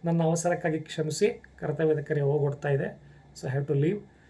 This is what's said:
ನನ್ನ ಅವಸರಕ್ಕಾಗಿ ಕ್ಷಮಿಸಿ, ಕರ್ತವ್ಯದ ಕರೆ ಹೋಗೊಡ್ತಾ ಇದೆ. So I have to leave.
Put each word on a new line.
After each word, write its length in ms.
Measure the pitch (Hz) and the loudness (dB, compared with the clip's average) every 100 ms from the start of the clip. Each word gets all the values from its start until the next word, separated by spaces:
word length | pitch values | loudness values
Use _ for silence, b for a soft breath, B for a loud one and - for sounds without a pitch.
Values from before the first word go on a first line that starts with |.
ನನ್ನ 180 | 170 170 | 2 2
ಅವಸರಕ್ಕಾಗಿ 560 | 160 165 175 170 170 156 | 2 2 0 0 0 -2
ಕ್ಷಮಿಸಿ, 600 | 156 - 156 147 214 233 - - | -4 -4 -4 2 0 0 -16 -8
ಕರ್ತವ್ಯದ 400 | 147 143 160 151 | -6 0 2 2
ಕರೆ 220 | 143 151 | 0 0
ಹೋಗೊಡ್ತಾ 480 | 139 147 143 131 147 | 2 2 0 -2 0
ಇದೆ. 300 | 139 190 - b b b - | 0 -2 -8 b b b -10
So 100 | 135 | -4
I 40 | |
have 160 | 135 139 | -4 0
to 100 | 143 | 2
leave. 180 | 156 208 - b | 2 0 -8 b